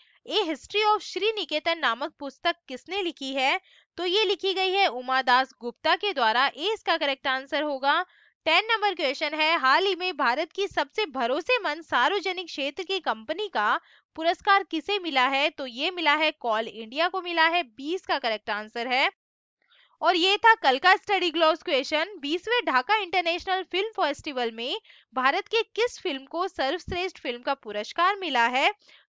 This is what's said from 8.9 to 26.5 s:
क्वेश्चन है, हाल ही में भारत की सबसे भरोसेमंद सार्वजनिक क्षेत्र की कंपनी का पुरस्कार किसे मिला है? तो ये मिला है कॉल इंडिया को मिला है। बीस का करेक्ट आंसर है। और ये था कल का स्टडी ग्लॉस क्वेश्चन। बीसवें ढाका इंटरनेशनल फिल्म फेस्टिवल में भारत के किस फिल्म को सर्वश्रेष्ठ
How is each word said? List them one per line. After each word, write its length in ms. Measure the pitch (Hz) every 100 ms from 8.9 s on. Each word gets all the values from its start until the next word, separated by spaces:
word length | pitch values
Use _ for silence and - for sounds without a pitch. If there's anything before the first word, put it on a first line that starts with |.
क्वेश्चन 400 | 339 269 269 302
है, 240 | 302 311 330
हाल 280 | 262 294 392
ही 100 | 339
में 200 | 370 294
भारत 340 | 254 262 330
की 160 | - 392
सबसे 380 | - 285 - 415
भरोसेमंद 760 | 262 240 285 349 494 349 302
सार्वजनिक 640 | 330 277 269 392 359 359 349
क्षेत्र 380 | - 277 294
की 160 | 349 381
कंपनी 480 | 285 220 220 320 415
का 320 | 247 208 285 _ - _ -
पुरस्कार 480 | 320 370 - 392
किसे 360 | 359 320 - 403
मिला 280 | 339 269 254
है? 220 | 269 302
तो 160 | 294 262
ये 260 | 233 320
मिला 240 | 359 311 302
है 160 | 311 311
कॉल 280 | 240 220 226
इंडिया 400 | 214 226 269 349
को 140 | 370
मिला 260 | 349 339 320
है। 160 | 349 262 214
बीस 300 | 285 359 -
का 140 | 311
करेक्ट 300 | 240 214 -
आंसर 360 | 208 214 233 233
है। 220 | 254 330 - _ _ _ _ _ _ _ -
और 140 | 320 359
ये 220 | 370 403
था 160 | 453 440
कल 220 | 294 262
का 180 | 359 381
स्टडी 340 | - 381 359
ग्लॉस 300 | 311 320 330
क्वेश्चन। 540 | - 269 - 302 359 392
बीसवें 380 | 277 339 440 480 330
ढाका 300 | 262 254 427
इंटरनेशनल 680 | 370 370 339 339 370 370 359
फिल्म 180 | 349 440 427
फेस्टिवल 560 | 311 302 311 254 233
में 280 | 220 240 415 _ - _
भारत 340 | 240 262 330 -
के 140 | 440 427 -
किस 240 | 480 -
फिल्म 260 | 370 269 269
को 220 | 330
सर्वश्रेष्ठ 720 | 370